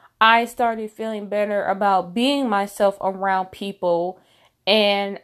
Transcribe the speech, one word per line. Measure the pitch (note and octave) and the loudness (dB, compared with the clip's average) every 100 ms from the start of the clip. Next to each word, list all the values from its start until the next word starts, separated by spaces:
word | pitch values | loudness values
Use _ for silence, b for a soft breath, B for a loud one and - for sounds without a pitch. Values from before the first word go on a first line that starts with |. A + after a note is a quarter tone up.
| b b | b b
I | A3 A#3 A#3 | 4 4 2
started | A#3+ A#3 A3+ G#3+ | -2 -2 -2 -8
feeling | - A3 G#3+ G3+ | -8 -8 -8 -4
better | G3+ G#3 G3+ | -2 -2 -2
about | - G3 G3+ F#3+ F3 | -2 0 2 2 0
being | F3+ B3+ C#4+ B3+ | -2 0 0 0
myself | G3+ G3+ - G3+ G3 | -2 -2 0 0 0
around | F#3+ F#3+ G3 F#3+ F#3 | -4 -4 -2 -2 -2
people. | - G3 G3 F3+ E3+ F3 F#3 b b b b - | -8 -10 -4 -2 0 -2 -8 b b b b 2
And | G#3+ G3+ G3+ G3 G3+ | 4 4 2 -2 -6